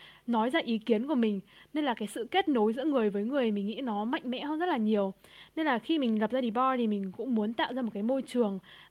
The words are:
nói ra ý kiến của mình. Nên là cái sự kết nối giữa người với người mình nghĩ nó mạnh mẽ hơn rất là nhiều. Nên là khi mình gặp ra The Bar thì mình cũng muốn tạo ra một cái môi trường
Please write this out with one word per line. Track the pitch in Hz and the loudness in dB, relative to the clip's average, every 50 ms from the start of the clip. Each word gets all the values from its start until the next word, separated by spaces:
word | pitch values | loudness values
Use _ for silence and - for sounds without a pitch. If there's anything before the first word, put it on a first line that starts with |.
| - - - - _ | -18 -20 -20 -10 _
nói | - 233 220 220 254 | -2 0 2 2 2
ra | 277 330 - | 0 0 0
ý | 240 226 214 | 0 -2 -2
kiến | - - 226 214 247 | 2 2 2 2 2
của | 285 311 | 0 2
mình. | 247 226 214 208 196 - - - - - _ - | 2 2 2 0 -2 -6 -10 -18 -20 -14 _ -4
Nên | 302 302 | -2 0
là | 269 226 | 0 -2
cái | - 214 202 | -2 -4 -6
sự | - 269 226 - | -6 -8 -6 0
kết | - 370 392 320 | 0 2 2 4
nối | 277 233 208 220 | 4 4 4 2
giữa | 226 269 254 | 2 0 0
người | 320 277 254 220 208 | 0 2 2 2 2
với | 196 202 208 | 0 0 -2
người | 233 285 285 247 226 | 0 0 0 0 0
mình | 208 208 196 | 0 0 -2
nghĩ | 202 226 - | -4 -4 -6
nó | 277 240 208 202 214 | -4 -4 -2 -2 -2
mạnh | 233 285 330 - | -2 -2 -4 -4
mẽ | 254 240 247 | -4 -6 -4
hơn | 240 294 311 311 | -4 -4 -2 -2
rất | 349 | 0
là | 359 311 | 0 0
nhiều. | 240 214 214 220 202 196 190 190 _ - - - - - - - | 2 2 2 4 2 2 0 -4 _ -16 -20 -20 -20 -20 -10 -6
Nên | 311 320 | -2 0
là | 302 254 220 | 0 0 0
khi | - - 330 311 | 0 0 0 0
mình | 269 226 220 214 | 2 2 2 0
gặp | 220 214 | 0 0
ra | 240 262 | 0 0
The | 254 226 | -2 0
Bar | 202 247 262 262 262 247 | 0 2 2 2 2 2
thì | 233 | 0
mình | 220 208 202 196 190 | 0 0 -2 -4 -6
cũng | 180 - 226 269 240 | -8 -6 -4 0 0
muốn | 220 208 214 233 | 0 0 0 0
tạo | - 320 - 247 | -2 -2 -2 -2
ra | 262 | -4
một | 247 214 - | -4 -4 -4
cái | 202 | -2
môi | 208 233 269 269 | -2 0 0 -2
trường | - - - 247 233 202 196 185 - - - - - - | -2 -2 0 0 0 0 0 -4 -10 -14 -20 -20 -18 -8